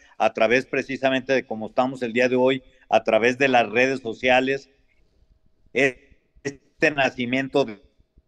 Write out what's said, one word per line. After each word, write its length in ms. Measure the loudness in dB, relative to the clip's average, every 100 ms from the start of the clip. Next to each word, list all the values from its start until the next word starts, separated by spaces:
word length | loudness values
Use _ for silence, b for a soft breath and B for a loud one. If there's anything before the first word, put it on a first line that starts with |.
| b -4
a 120 | -2
través 340 | 0 2 2 0
precisamente 680 | -6 -6 -2 -2 0 0
de 140 | -2 -2
cómo 220 | -8 -6
estamos 340 | -2 -2 -4
el 100 | -4
día 160 | 0 0
de 60 | 2
hoy, 260 | 2 0 b b -2
a 160 | 0
través 360 | 2 2 2 2
de 80 | 2
las 200 | 2 2
redes 340 | 0 0 -2
sociales, 680 | -8 -4 0 2 0 -4 -8 _ _ _ _ _ _ _ _ _ _
este 1200 | -2 -2 -2 _ _ _ _ -12 -12 _ _ -2 0
nacimiento 680 | -2 -2 -4 -4 -2 -2 -2
de 160 | -6 _ _ _ _